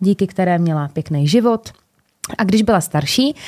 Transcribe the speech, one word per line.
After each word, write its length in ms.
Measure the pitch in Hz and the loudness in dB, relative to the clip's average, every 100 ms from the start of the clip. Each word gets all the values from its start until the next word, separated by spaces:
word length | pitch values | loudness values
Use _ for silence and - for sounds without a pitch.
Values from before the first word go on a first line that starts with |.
díky 260 | 190 202 196 | -2 0 -2
které 320 | - 180 175 | -2 0 2
měla 300 | 170 156 143 | 0 0 -4
pěkný 400 | - - 151 147 | -6 -4 0 2
život. 440 | 214 233 226 - - _ _ _ _ - - | 2 2 0 -4 -20 _ _ _ _ -12 -4
A 60 | |
když 180 | 202 214 | 0 2
byla 180 | 220 202 | 4 2
starší, 540 | - 151 143 - 269 302 | 2 -4 -2 0 0 -2